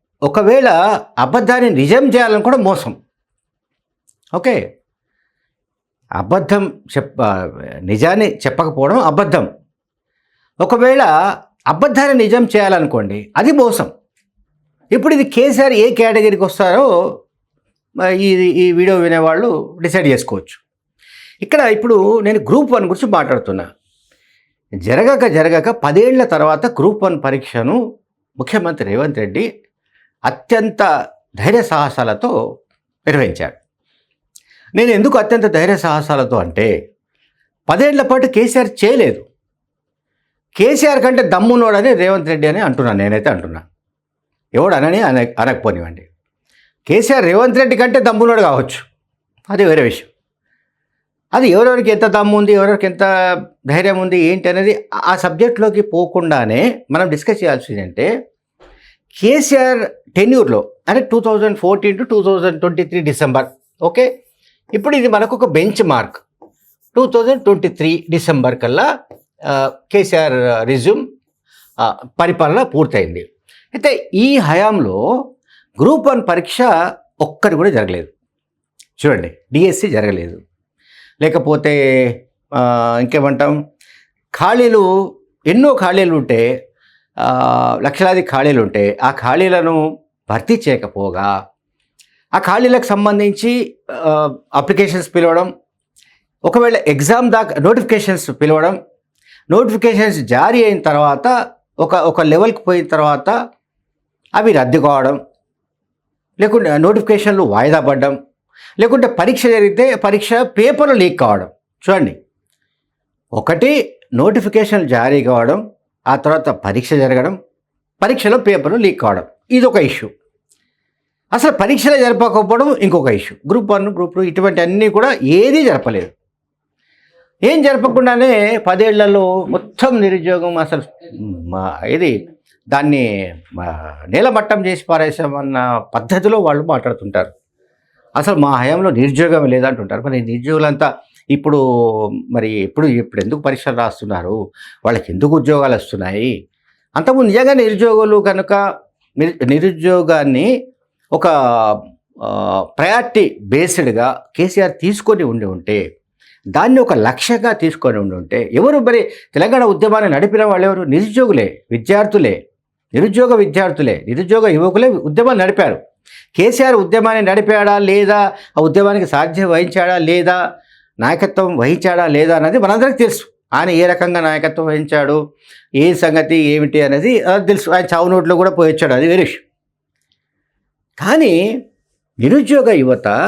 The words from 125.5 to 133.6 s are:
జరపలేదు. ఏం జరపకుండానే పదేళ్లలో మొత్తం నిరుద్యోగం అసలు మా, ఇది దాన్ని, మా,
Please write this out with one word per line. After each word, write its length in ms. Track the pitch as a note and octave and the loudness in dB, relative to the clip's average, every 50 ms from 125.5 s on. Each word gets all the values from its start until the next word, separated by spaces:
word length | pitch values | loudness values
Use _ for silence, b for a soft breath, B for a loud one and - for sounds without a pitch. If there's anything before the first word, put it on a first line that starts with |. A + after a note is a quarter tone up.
| C#4 D#4+ D4+ | 4 2 2
జరపలేదు. 460 | A#3+ D#3+ C3 - B2 A2 F#2+ E2+ D#2 - _ _ _ _ _ _ _ _ _ _ _ _ _ _ _ _ _ _ _ _ _ _ _ _ _ - | 2 2 0 -2 -4 -4 -4 -6 -8 -12 _ _ _ _ _ _ _ _ _ _ _ _ _ _ _ _ _ _ _ _ _ _ _ _ _ 0
ఏం 200 | A#3 D#4+ D#4+ C#4 | 2 2 4 4
జరపకుండానే 960 | C#4 C4+ A3+ A3 C4 A3+ B3+ B3+ B3 B3 A#3+ B3+ C4 A#3+ G#3+ G#3 G#3 A#3 A3 | 2 2 2 0 0 0 0 2 2 2 2 2 2 4 2 2 0 -2 -2
పదేళ్లలో 880 | - F#3 F#3 F#3 A3 A3 G#3+ G#3 G#3 G3+ G3 G3 F#3+ F#3 F#3 F#3+ - | 0 0 0 2 2 2 2 2 2 2 2 2 2 0 0 -2 -4
మొత్తం 540 | - - F3+ - - - - - C4+ B3 A3+ | -4 -6 -6 -6 -10 -6 -2 0 0 2 2
నిరుద్యోగం 580 | G3+ G3 F#3 F#3 D#3+ F3 F3+ F3 E3+ F3 E3+ E3 | 2 0 0 -2 -2 -2 -2 -2 -2 -4 -4 -4
అసలు 240 | D#3+ D#3 D#3+ D3 B2+ - _ _ - E3+ - - G#2+ | -4 -4 -4 -6 -8 -10 _ _ -20 -20 -18 -14 -12
మా, 580 | G#2+ F#2 E2+ E2+ F2 F2 F#2+ F#2+ F#2+ - E2+ F2+ | -12 -12 -12 -12 -10 -8 -6 -6 -8 -8 -8 -6
ఇది 420 | A2 B2+ D#3+ F3+ D#3 A#2+ G2+ E2+ - - _ _ _ _ _ _ A2+ | -4 -2 -2 0 -2 -2 -4 -6 -12 -20 _ _ _ _ _ _ -8
దాన్ని, 640 | A#2+ C#3 C#3+ D3+ D3 C#3 B2+ A2+ G#2 G2 F#2+ F2+ E2+ E2+ E2+ _ - | -6 -2 -2 0 0 0 0 -2 -4 -6 -8 -10 -12 -18 -20 _ -16
మా, 420 | F2 | -12